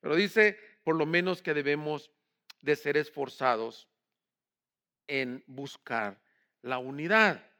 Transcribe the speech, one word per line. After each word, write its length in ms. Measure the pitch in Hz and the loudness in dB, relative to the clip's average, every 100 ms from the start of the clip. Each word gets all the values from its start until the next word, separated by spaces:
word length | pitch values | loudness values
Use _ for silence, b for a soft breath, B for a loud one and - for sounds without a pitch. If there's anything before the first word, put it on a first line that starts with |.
Pero 160 | - 156 | 0 0
dice, 420 | 202 220 214 196 B B | 2 4 4 2 B B
por 140 | - 160 | -2 0
lo 100 | 151 | 2
menos, 340 | 170 180 180 | 2 0 -4
que 140 | - | -2
debemos 560 | 147 139 147 151 151 - _ _ _ _ - | -2 0 -2 -2 -8 -10 _ _ _ _ -10
de 160 | 139 147 | 0 0
ser 220 | 147 143 | 2 0
esforzados 880 | 147 - 135 - 131 117 113 - _ _ _ _ _ _ _ _ _ _ _ _ - | -2 -6 -8 -2 0 0 -2 -10 _ _ _ _ _ _ _ _ _ _ _ _ -8
en 360 | 139 127 127 _ | -6 -4 -8 _
buscar 760 | 131 139 - - 117 104 98 _ _ _ _ | -14 -14 -16 -8 -6 -6 -10 _ _ _ _
la 160 | 127 127 | -8 -6
unidad. 680 | 127 139 160 220 214 156 - | -6 -8 2 6 6 2 -10